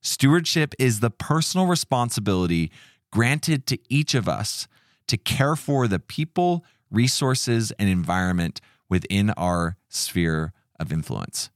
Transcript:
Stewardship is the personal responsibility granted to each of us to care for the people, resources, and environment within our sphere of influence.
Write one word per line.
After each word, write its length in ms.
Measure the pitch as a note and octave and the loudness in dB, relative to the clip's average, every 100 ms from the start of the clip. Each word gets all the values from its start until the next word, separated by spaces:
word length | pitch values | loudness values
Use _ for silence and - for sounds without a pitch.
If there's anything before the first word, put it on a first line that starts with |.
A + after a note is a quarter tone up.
Stewardship 720 | - - C3+ E3 E3 E3+ D3+ - | -6 2 4 4 2 -2 -2 0
is 220 | C3 G#2+ | 0 2
the 100 | A2+ | -2
personal 560 | - - D#3 D#3 F3+ F#3 | -2 -2 0 0 0 2
responsibility 1040 | F3 - B2+ A#2+ - G#2 F#2+ F2+ E2+ D#2 - - _ _ | 0 0 -2 0 -2 0 0 2 0 -2 -6 -20 _ _
granted 560 | G#2 A#2 D3 - D3+ - | 0 2 2 0 -2 -2
to 120 | B2 _ | -6 _
each 240 | C#3 D3+ | -2 2
of 140 | C3+ F#2+ | 0 0
us 400 | B1 - - - _ _ _ - | -4 -4 -8 -12 _ _ _ -6
to 100 | G#2+ | -4
care 380 | - - C#3 D#3 | -4 0 0 0
for 300 | - C#3+ A#2+ | 0 0 2
the 120 | F#2 | 0
people, 680 | - - D#3+ - F3+ F3 _ _ _ | -4 -6 -4 0 0 0 _ _ _
resources, 840 | G#2 B2+ - C3+ B2+ - A#2 G#2+ | 2 2 2 0 0 0 0 0
and 180 | - G2+ | -2 0
environment 680 | F#2 D#2+ F2+ F2+ F2+ E2+ - _ _ _ | 2 2 0 2 0 -2 -4 _ _ _
within 420 | F#2 - G2 G#2 | -2 0 0 2
our 460 | - F2+ F2 E2+ F#2+ _ | 0 0 0 -2 -4 _
sphere 680 | - - F2+ E2+ D#2+ D#2+ - _ _ | -8 -4 0 0 0 -4 -8 _ _
of 120 | D#2+ | -4
influence. 580 | D#2+ D#2 G1+ G1+ - - | -4 -4 -8 -8 -8 -10